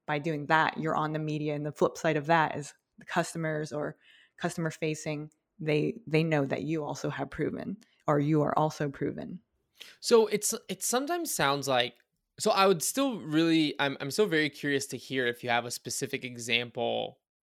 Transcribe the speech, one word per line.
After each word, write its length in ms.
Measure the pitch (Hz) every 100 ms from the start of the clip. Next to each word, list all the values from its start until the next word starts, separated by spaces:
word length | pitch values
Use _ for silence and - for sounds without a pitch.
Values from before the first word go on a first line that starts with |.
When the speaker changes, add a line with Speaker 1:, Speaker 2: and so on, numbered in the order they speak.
| -
Speaker 1:
by 100 | 147
doing 260 | 160 147 143
that, 300 | 160 156 -
you're 160 | 156 -
on 180 | 156
the 60 | 156
media. 340 | 156 151 147
And 120 | 147 151
the 60 |
flip 260 | - 170 -
side 200 | 160 151
of 100 | 147
that 280 | 165 151 147
is 180 | 143 - _ _
the 80 | -
customers 640 | 180 165 170 160 151 151
or 260 | 147 151 - _ - _ -
customer 340 | 170 - 160
facing, 580 | - 160 156 156 147 151 _ _ -
they, 360 | 156 151 151 - -
they 160 | 156
know 220 | 165 151 139
that 180 | 135
you 200 | 147 160
also 260 | 147 143 147
have 200 | 131 143
proven 480 | - - - - 196 _ _ -
or 120 | 147
you 220 | 147 151
are 160 | 143 -
also 320 | 156 - 147
proven. 500 | - 147 - - 185 _ _ _ _ - -
Speaker 2:
So 280 | - 233 214
it's, 260 | 208 - - -
it 140 | 190
sometimes 500 | - 247 285 349 320
sounds 340 | - 143 143 135
like, 280 | 123 123 - _ _ _ -
so 120 | 214
I 140 | 190 190
would 160 | 170
still 380 | - 269 277 196
really, 560 | 147 156 165 160 151 -
I'm, 200 | 139 135
I'm 100 | 143
still 160 | 165 208
very 240 | 160 147
curious 380 | - 143 135 -
to 100 | 123
hear 300 | - 131 120
if 160 | 120
you 60 | 123
have 160 | 117 120
a 60 |
specific 520 | - 123 - 131 131
example 960 | 127 123 117 117 117 120 117 113 110 - _ _